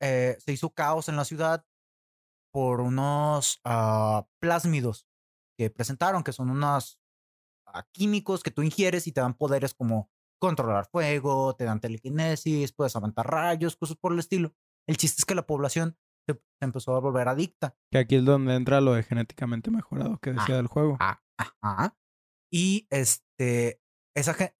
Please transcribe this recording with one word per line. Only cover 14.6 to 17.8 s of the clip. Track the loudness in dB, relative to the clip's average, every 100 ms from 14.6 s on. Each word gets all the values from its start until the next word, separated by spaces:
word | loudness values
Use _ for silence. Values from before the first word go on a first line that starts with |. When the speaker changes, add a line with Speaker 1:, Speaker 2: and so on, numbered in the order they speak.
| _ _ -4
Speaker 1:
El | 0
chiste | 0 0
es |
que | -2
la | -2 -2
población | -2 -2 -2 -4 -6 _ _ -8
se, |
se | -8 _ -8
empezó | -6 -4 -2 0
a |
volver | 0 0 0
adicta. | 0 -2 -4 -8 -8